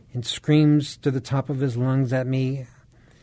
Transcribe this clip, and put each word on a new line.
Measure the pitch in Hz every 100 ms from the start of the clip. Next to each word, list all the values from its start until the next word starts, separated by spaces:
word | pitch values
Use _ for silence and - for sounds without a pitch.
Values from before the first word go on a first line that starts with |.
| -
and | 123 120
screams | - - 151 151 147 143 -
to | 147
the | 131
top | 120 139 135
of | 135
his | 139 120
lungs | 127 131 131
at | 127 127
me, | 131 131 135 123 _ _ _ _ _